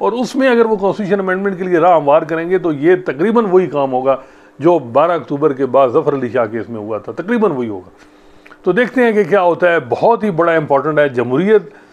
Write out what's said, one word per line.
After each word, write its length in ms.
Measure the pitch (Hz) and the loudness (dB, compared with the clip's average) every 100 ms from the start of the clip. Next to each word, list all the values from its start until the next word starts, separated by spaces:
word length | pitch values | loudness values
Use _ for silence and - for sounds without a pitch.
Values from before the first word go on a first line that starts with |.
और 120 | 196 | -4
उसमें 360 | 226 247 262 262 | -2 -4 0 2
अगर 180 | 233 226 | 2 2
वो 100 | 220 | 2
constitution 460 | 196 170 202 202 | -2 -2 -2 -2
amendment 340 | 190 185 202 185 | 0 -2 -2 -4
के 60 | |
लिए 160 | 185 175 | 0 2
राह 160 | 165 170 | 4 4
हमवार 300 | 147 151 160 | 4 2 2
करेंगे, 340 | 160 170 185 | -4 -2 -2
तो 140 | 170 | -2
ये 220 | 147 151 180 | 0 2 0
तकरीबन 500 | - 139 190 233 220 | 0 -2 0 0 0
वही 220 | 180 180 | 0 -2
काम 240 | 143 135 | -2 -2
होगा 320 | 127 127 131 - - - - | -2 0 -2 -4 -20 -20 -2
जो 180 | 147 175 | 0 0
बारह 360 | 123 123 165 170 | 0 0 2 0
अक्टूबर 380 | 123 143 151 | -4 -2 -2
के 120 | 131 135 | 0 0
बाद 240 | 127 135 | 2 2
जफर 240 | 123 147 | 2 0
अली 160 | 139 127 | -2 -2
शाह 160 | 120 113 | -2 -2
केस 240 | 113 101 | -4 -8
में 100 | 113 | -10
हुआ 200 | 104 107 | -8 -8
था, 120 | 113 | -8
तकरीबन 400 | 113 175 240 208 | -10 -4 0 0
वही 160 | 139 120 | -2 -6
होगा। 240 | 98 90 - - _ - - - - - | -8 -14 -20 -20 _ -20 -20 -20 -8 -2
तो 80 | |
देखते 300 | 180 247 262 | 0 0 0
हैं 100 | 240 | 0
कि 100 | 214 | 2
क्या 180 | 185 196 | 2 2
होता 280 | 175 165 175 | 2 2 2
है। 100 | 170 | 2
बहुत 440 | 131 120 180 233 | 0 0 2 2
ही 80 | 208 | 0
बड़ा 240 | 160 170 165 | 0 0 0
important 440 | 147 139 139 151 | 2 0 0 0
है 140 | 147 | 0
जमहूरियत, 580 | 123 120 131 185 214 170 - - | 0 -2 0 2 2 0 -20 -20